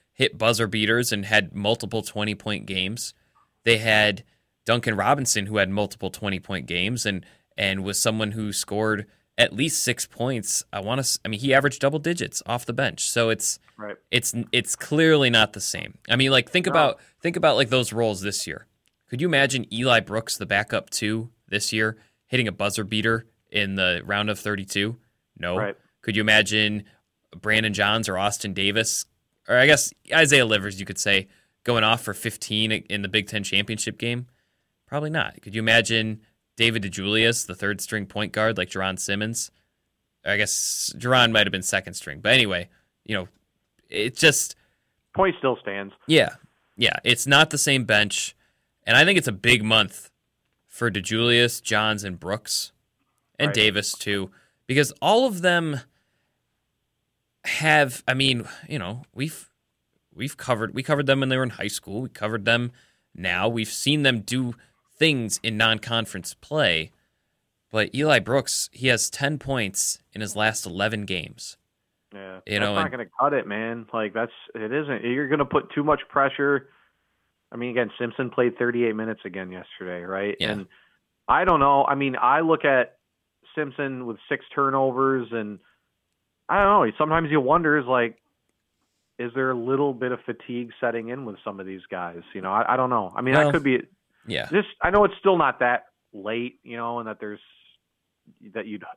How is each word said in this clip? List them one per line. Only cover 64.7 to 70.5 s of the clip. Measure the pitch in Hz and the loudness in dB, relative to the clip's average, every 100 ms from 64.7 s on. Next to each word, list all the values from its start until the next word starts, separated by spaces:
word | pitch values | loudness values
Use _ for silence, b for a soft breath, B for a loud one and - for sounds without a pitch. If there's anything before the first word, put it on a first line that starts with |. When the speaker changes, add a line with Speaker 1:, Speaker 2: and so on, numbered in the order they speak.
| b _ _ | b _ _
Speaker 1:
things | 160 139 110 - | 2 2 -2 -4
in | 113 107 | -4 2
non-conference | 113 110 - 113 107 95 - | 2 2 -2 -4 -4 -8 -12
play. | - - 156 117 82 78 _ _ _ _ _ _ _ _ | -16 -6 0 2 0 -4 _ _ _ _ _ _ _ _
But | 110 104 | -2 -2
Eli | 131 151 131 | 0 4 4
Brooks, | 104 135 - - - | 4 0 0 -4 -6
he | - 131 | -2 0
has | 117 - | 2 0
ten | - 143 151 | -2 -4 -2
points | 135 135 101 95 - - _ | -4 -2 -2 -2 -4 -6 _
in | 107 | -10
his | 104 | -8
last | 98 107 | 0 0